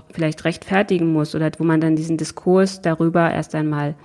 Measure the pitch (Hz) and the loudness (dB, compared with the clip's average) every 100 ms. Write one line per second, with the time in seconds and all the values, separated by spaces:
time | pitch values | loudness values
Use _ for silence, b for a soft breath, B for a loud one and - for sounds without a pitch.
0 | - - 156 156 165 165 - 190 202 180 | -14 -4 -4 -2 -4 -6 -2 -2 2 0
1 | 165 156 151 151 156 - 165 160 160 156 | 2 0 0 -2 -2 0 0 2 2 0
2 | 165 160 156 - - 185 190 190 170 160 | 0 -4 -4 -4 2 4 2 0 -2 0
3 | 165 170 165 - 156 156 151 147 147 147 | 2 2 2 0 -4 -4 -2 -2 -4 -6